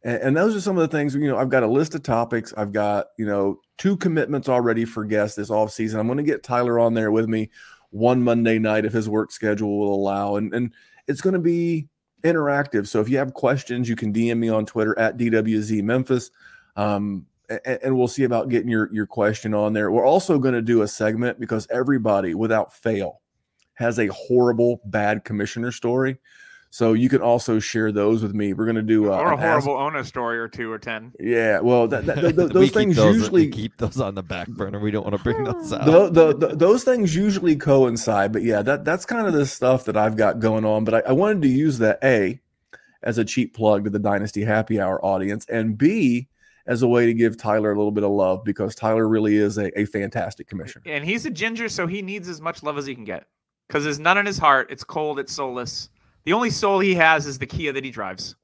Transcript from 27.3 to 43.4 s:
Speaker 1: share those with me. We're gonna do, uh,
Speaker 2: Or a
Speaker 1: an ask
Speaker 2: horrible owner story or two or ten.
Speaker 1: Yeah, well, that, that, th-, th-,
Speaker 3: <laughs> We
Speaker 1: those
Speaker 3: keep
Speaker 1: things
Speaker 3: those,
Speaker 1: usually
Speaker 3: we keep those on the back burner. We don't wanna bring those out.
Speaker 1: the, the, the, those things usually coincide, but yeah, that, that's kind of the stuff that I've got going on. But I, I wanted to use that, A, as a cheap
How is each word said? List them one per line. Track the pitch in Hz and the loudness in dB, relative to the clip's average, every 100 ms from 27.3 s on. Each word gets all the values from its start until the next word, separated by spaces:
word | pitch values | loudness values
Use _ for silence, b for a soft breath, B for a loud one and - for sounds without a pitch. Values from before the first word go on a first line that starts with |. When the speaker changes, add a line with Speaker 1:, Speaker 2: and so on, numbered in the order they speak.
| 120 - 110 | 2 2 -2
Speaker 1:
share | - 113 110 | 0 -2 0
those | 104 104 113 | 2 2 2
with | 107 | 0
me. | 104 101 | -2 -2
We're | 95 110 | -2 -2
gonna | 113 | -2
do, | 110 110 104 | 2 2 4
uh, | 92 | 2
Speaker 2:
Or | 170 | 0
a | 143 | 0
Speaker 1:
an | |
ask | 107 123 | 2 0
Speaker 2:
horrible | 139 135 | 0 -2
owner | 139 151 | -4 -6
story | 117 131 117 117 | -8 -6 -4 -4
or | 113 | -8
two | - 113 | -8 -10
or | 110 | -8
ten. | - 110 117 - | -10 -10 -12 -8
Speaker 1:
Yeah, | 101 117 113 98 | 0 2 2 2
well, | 117 123 117 | 4 4 4
that, | 123 165 | 0 -2
that, | 147 | 0
th-, | 160 | 2
th-, | 160 170 | 2 2
Speaker 3:
<laughs> | |
We | |
Speaker 1:
those | 185 | 4
Speaker 3:
keep | 190 | 4
Speaker 1:
things | 214 208 143 | 4 2 6
Speaker 3:
those, | 107 | 6
Speaker 1:
usually | 220 208 185 151 | 6 4 4 4
Speaker 3:
we | |
keep | 113 110 - | 0 -10 -6
those | 113 135 | -6 -2
on | 104 98 | -4 -6
the | |
back | 87 92 87 | -10 -10 -10
burner. | 90 98 101 | -8 -8 -4
We | 104 | -2
don't | 104 | -2
wanna | 101 101 | -4 -4
bring | - - | -2 -2
those | 104 - - | -4 -6 -6
out. | - | 0
Speaker 1:
the, | 143 165 196 | 6 6 8
the, | 165 160 | 6 6
the, | 143 156 151 | 4 0 2
those | 175 240 | 4 4
things | 262 247 190 | 2 2 2
usually | 160 208 196 180 | 2 0 2 0
coincide, | 147 151 135 127 117 - 104 101 | 0 4 6 6 2 0 0 2
but | 110 | 0
yeah, | 113 107 | 0 0
that, | 104 139 | 0 -2
that's | 151 180 - | -2 -4 -4
kind | 240 208 | -2 0
of | |
the | 156 135 | 0 0
stuff | - 127 131 | 0 2 2
that | 120 107 | 0 0
I've | 107 110 | 0 2
got | 104 113 | 0 2
going | 110 110 | 0 0
on. | 107 107 | 0 0
But | 110 | 2
I, | 113 117 | 0 2
I | |
wanted | 131 208 208 | 2 2 2
to | 143 | 2
use | 131 156 127 | 2 0 2
that, | 110 - | 0 2
A, | 135 117 95 131 _ _ _ B B B | 2 4 2 -4 _ _ _ B B B
as | - 117 | -4 -2
a | |
cheap | 107 - | -2 -2